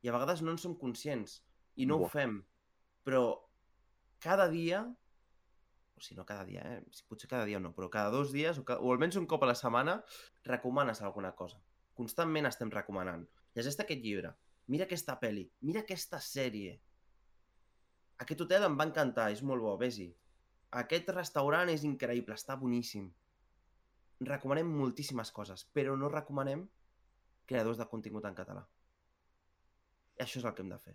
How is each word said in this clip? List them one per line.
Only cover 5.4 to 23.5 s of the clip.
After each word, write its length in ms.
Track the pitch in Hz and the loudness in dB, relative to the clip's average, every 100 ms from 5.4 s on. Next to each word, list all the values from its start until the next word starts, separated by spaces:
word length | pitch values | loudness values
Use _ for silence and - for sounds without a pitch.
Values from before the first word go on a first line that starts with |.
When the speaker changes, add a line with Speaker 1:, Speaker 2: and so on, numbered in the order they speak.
| _ _ _ _ _ - | _ _ _ _ _ -20
Speaker 1:
o 60 | |
si 140 | - 95 | -16 -14
no 100 | 92 | -8
cada 180 | 104 | -8
dia, 180 | 95 95 | -6 -8
eh? 220 | - 110 - | -8 -10 -12
Si 120 | - - | -20 -16
potser 220 | 107 - | -16 -4
cada 160 | 127 107 | -2 0
dia 140 | 101 | 0
no, 140 | 90 85 | -4 -6
però 140 | 92 | -4
cada 200 | 107 104 | 0 2
dos 220 | 123 143 | 2 0
dies, 260 | 135 156 156 | 0 0 -2
o 60 | - | -2
ca-, 140 | 123 | 0
o 120 | 123 | 4
almenys 240 | 123 165 190 | 4 4 2
un 120 | 170 | 0
cop 160 | 156 | 4
a 20 | 135 | 4
la 100 | 120 | 4
setmana, 480 | 127 117 139 196 - - - _ | 4 4 4 0 -4 -18 -20 _
recomanes 580 | - 123 127 131 135 110 | -2 -2 2 2 2 2
alguna 340 | 101 95 95 - | -4 -4 -6 -6
cosa. 260 | 90 - _ _ _ | -10 -10 _ _ _
Constantment 540 | - 117 - 165 156 143 | -8 -6 0 2 4 2
estem 220 | - 113 | 0 -4
recomanant. 560 | 107 - 98 92 85 85 _ _ | -4 -4 -2 -2 -4 -10 _ _
«Llegeix 260 | - 123 143 | -4 -2 -2
aquest 220 | 208 135 | -2 -4
llibre, 320 | 113 101 85 - _ _ - | -2 -4 -4 -10 _ _ -2
mira 180 | 143 185 | -2 0
aquesta 340 | 175 - 127 | -4 -4 -2
pel·li, 300 | 117 107 92 _ | -2 -2 -6 _
mira 200 | 139 196 | -2 -2
aquesta 360 | 214 180 - 165 | -2 -6 -6 -8
sèrie. 600 | - 139 127 107 95 87 _ _ _ _ _ _ _ _ _ _ _ _ _ _ | -6 -2 -2 -2 -8 -10 _ _ _ _ _ _ _ _ _ _ _ _ _ _
Aquest 220 | - 151 | -8 -4
hotel 220 | 170 190 | 4 6
em 120 | 196 143 | 6 4
va 80 | 156 | 2
encantar, 460 | 156 139 117 110 | 4 2 4 2
és 100 | 104 | 2
molt 180 | 139 131 | 0 0
bo, 160 | 110 98 | 2 2
vés-hi. 360 | 123 107 87 - _ _ _ _ _ | 0 -2 -10 -12 _ _ _ _ _
Aquest 380 | 123 123 165 175 | -4 0 0 0
restaurant 600 | 180 165 - 139 156 175 | -4 -2 2 4 4 4
és 140 | 156 | 2
increïble, 500 | 147 131 120 120 117 107 | 0 0 0 0 -2 -8
està 220 | - 135 | -6 -4
boníssim.» 520 | 131 120 117 107 98 82 _ _ _ | 0 0 0 -6 -10 -14 _ _ _